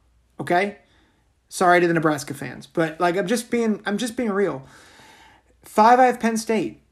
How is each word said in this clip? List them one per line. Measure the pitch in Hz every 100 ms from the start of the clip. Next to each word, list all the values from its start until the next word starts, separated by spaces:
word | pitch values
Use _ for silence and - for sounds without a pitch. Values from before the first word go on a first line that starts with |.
| _ _ _ -
okay? | 131 175 196 - _ _ _ _ _ _ _
Sorry | - 180 175
to | 170
the |
Nebraska | 165 156 147 -
fans, | 131 135 123 -
but, | - 160 160
like, | 180 175
I'm | 185
just | 233 -
being, | 240 226 202 -
I'm | 208
just | 233 233
being | 233
real. | 202 185 135 135 - - - - - - _ _ _
Five, | - - 220 247
I | 254
have | 233
Penn | 226 220
State. | - 220 117 - _